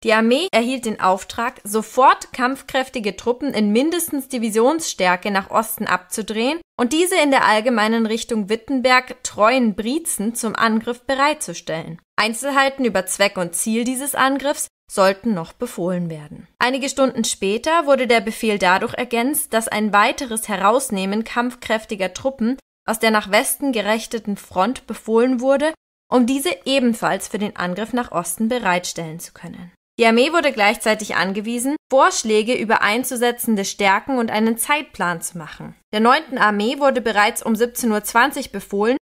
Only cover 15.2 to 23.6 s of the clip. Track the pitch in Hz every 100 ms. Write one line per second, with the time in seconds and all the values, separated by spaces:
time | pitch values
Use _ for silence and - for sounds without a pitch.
15.2 | 233 185 165 - - - 175 180 170 156
16.2 | 151 - - - 247 262 262 269 262 233
17.2 | 220 - 196 226 311 339 285 262 240 233
18.2 | 208 - 220 202 185 185 226 - 247 233
19.2 | 247 294 - 220 220 214 214 202 233 -
20.2 | 262 220 - 190 196 247 269 196 190 208
21.2 | 226 240 247 - - 220 - 208 180 -
22.2 | 269 269 220 269 _ _ - 220 226 214
23.2 | 202 208 269 -